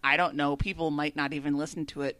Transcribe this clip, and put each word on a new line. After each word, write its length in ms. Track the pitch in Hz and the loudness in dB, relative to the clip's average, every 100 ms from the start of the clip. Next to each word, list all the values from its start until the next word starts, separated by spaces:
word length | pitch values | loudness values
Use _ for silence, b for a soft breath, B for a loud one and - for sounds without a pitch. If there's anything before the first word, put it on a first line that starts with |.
I 140 | 139 147 | 2 4
don't 180 | 175 | 4
know, 220 | 147 143 143 | 2 0 0
people 340 | 196 170 165 | -2 -2 -2
might 240 | 147 151 | 0 -2
not 200 | 151 143 | -2 -2
even 240 | 147 143 143 | -2 0 0
listen 260 | 156 165 151 | -2 -4 -8
to 160 | - | -4
it 160 | 139 - | -4 -4